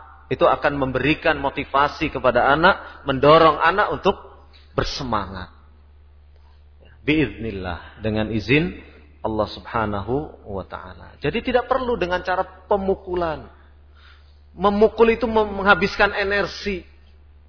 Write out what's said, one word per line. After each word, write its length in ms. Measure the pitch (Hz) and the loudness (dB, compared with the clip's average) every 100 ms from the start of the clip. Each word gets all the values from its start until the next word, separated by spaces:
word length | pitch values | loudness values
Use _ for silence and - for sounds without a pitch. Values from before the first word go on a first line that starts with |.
| - - - | -20 -16 -8
itu 160 | 135 | 2
akan 320 | 156 131 147 143 | 2 2 0 0
memberikan 640 | 131 127 120 156 165 147 | -2 0 0 0 0 0
motivasi 720 | 139 147 131 139 143 - 147 | -4 -6 -2 0 0 -2 -6
kepada 400 | 131 123 120 120 | 0 2 4 4
anak, 560 | 147 180 - - - 139 | 4 4 2 -4 -10 -4
mendorong 560 | 135 139 160 160 147 | 2 6 8 8 4
anak 320 | 160 190 208 143 | 2 2 0 0
untuk 240 | 185 - - - - - - - | -2 -2 -6 -20 -20 -20 -8 -4
bersemangat. 720 | - - 127 107 95 95 92 - - - - - - - - - - - - - - - 120 | -4 -6 -4 -4 -4 -10 -14 -18 -20 -20 -20 -20 -20 -20 -20 -20 -20 -20 -20 -20 -20 -8 -2
Biiznillah, 960 | 156 127 104 113 98 92 82 - - | 0 0 -4 -8 -8 -8 -10 -14 -8
dengan 240 | 107 107 107 | -4 -2 -2
izin 480 | 110 104 143 180 - - - - - | -4 0 0 0 -6 -20 -20 -20 -12
Allah 240 | 110 110 101 | -6 -4 -4
Subhanahu 960 | - - 117 107 101 98 135 151 - 110 | -8 -8 -4 -4 -4 -4 -6 -6 -14 -12
wa 160 | 95 87 | -12 -12
taala. 480 | 80 90 92 92 - | -14 -16 -20 -20 -8
Jadi 240 | 143 220 247 | -6 -4 -2
tidak 240 | 247 240 | -2 0
perlu 240 | 262 247 220 | -2 -2 -2
dengan 240 | 175 180 185 | -2 -2 -2
cara 160 | 180 185 - - | -4 -4 -6 -2
pemukulan. 800 | 208 190 185 185 180 170 143 107 - - - - - - - - - - | 0 0 -4 -4 -4 -4 -6 -12 -20 -20 -20 -20 -20 -20 -20 -20 -20 -20
Memukul 640 | - 202 202 214 214 226 226 | -4 0 4 4 4 4 2
itu 160 | 233 | 0
mem-, 320 | 220 214 196 | 0 0 0
menghabiskan 480 | 190 175 190 - 208 | 2 4 2 2 0
energi. 800 | 202 196 202 175 - 202 180 - - - - - - | 0 -2 -2 -2 -6 -8 -8 -10 -20 -20 -20 -20 -20